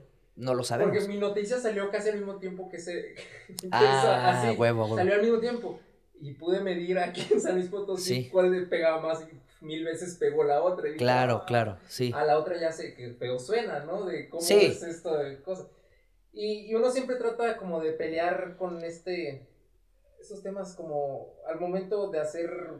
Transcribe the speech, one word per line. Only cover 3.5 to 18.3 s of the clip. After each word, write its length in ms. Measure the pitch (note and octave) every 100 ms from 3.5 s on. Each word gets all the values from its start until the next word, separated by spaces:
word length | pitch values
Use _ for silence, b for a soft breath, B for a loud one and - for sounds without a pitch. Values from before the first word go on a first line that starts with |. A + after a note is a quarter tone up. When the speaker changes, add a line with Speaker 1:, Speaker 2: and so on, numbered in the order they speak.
| -
Speaker 2:
que 80 | -
Speaker 1:
Ah, 100 | A2+
Speaker 2:
esa, 600 | B2+ C3+ C3 B2+ B2 B2
así, 140 | A#2+ A2+
Speaker 1:
huevo, 280 | A#2 A2+
huevo. 120 | A2 A2+
Speaker 2:
salió 180 | F#3
al 80 | G3+
mismo 160 | A3+ A3+
tiempo. 400 | A#3 A#3 F3+ - - _ _ -
Y 120 | C#3+
pude 260 | - E3 F#3
medir 380 | G3 F3 F3 F3+
aquí 280 | F3 - -
en 80 | C4
San 160 | - F#3
Luis 120 | F3+
Potosí 460 | G3 G3 F#3 - B2+
Speaker 1:
Sí. 60 | B2
Speaker 2:
cuál 200 | F#3 F3+
le 100 | F3+ F3
pegaba 340 | E3+ E3 D#3+
más, 200 | D#3+ D#3+
y 420 | D#3 C#3+ _ _
mil 200 | D#3 D#3+
veces 300 | E3 D#3+ F3+
pegó 300 | - D3 D3+
la 180 | C#3+ D3
otra, 240 | F3+ F3+ D3+
y 40 |
dije, 60 | D#3
Speaker 1:
Claro, 420 | B2 B2+ B2+ A2
Speaker 2:
"Ah". 40 | -
Speaker 1:
claro, 320 | A#2+ A2 F#2 -
sí. 240 | - B2
Speaker 2:
A 100 | C3
la 140 | D3+ D#3
otra 200 | F3 E3+
ya 140 | E3
sé 220 | D#3+ D3
que 160 | B2+ B2
feo 240 | - B2 B2+
suena, 420 | - A3+ G#3 D3
¿no? 200 | D3 F#3+ F#3
De 220 | D#3 -
cómo 120 | E3
Speaker 1:
Sí. 120 | E3+
Speaker 2:
es 280 | G3+ E3+ -
esto 340 | E3+ E3 F3 D3+
de 240 | C#3 C3+
cosa. 240 | - F3 - _ b b b b _
Y, 380 | G#3+ G#3 G#3 G3+
y 40 |
uno 160 | A3 B3+
siempre 260 | C4 B3 B3
trata 400 | A#3 A#3 A#3 A3
como 240 | F#3 E3
de 120 | D#3+
pelear 640 | D#3 D#3+ D#3+ F3